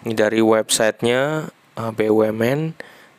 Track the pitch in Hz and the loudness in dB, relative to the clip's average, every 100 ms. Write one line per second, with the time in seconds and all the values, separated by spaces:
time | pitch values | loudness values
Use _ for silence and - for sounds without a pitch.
0 | - 110 107 110 110 110 107 - 110 - | -6 0 0 4 4 4 2 0 0 0
1 | 117 123 139 156 151 - _ - 113 110 | -2 0 0 -4 -8 -14 _ -10 -10 -2
2 | 110 107 110 110 117 139 160 160 - - | 0 2 2 0 -2 0 -4 -8 -20 -20
3 | - | -20